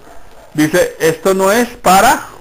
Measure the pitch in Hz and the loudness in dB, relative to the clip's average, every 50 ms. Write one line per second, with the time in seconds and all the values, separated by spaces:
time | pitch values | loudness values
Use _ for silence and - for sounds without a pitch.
0 | - - - - - - - - - - - 147 151 156 165 180 170 - - - | -20 -20 -20 -20 -20 -20 -20 -20 -20 -10 -4 -2 -2 0 0 0 0 -2 -2 -4
1 | 147 165 160 160 - 196 190 190 190 190 202 240 240 233 - - - - 185 196 | -2 -2 -2 -2 -2 -2 0 0 0 0 0 0 -2 -4 -6 -4 0 2 2 4
2 | 214 247 302 269 - - - - | 4 2 0 -2 -4 -12 -20 -20